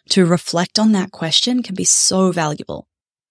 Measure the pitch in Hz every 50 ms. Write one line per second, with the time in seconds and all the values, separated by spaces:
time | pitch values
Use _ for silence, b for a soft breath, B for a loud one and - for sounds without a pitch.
0 | _ - - 196 185 165 175 170 - - - 170 180 - - - 214 220 214 190
1 | - 190 - - 170 160 156 - - 247 247 254 226 - 190 185 180 - - -
2 | - - 196 190 190 185 175 170 160 151 151 - - - 73 - - _ _ _
3 | _ _ _ _ _ _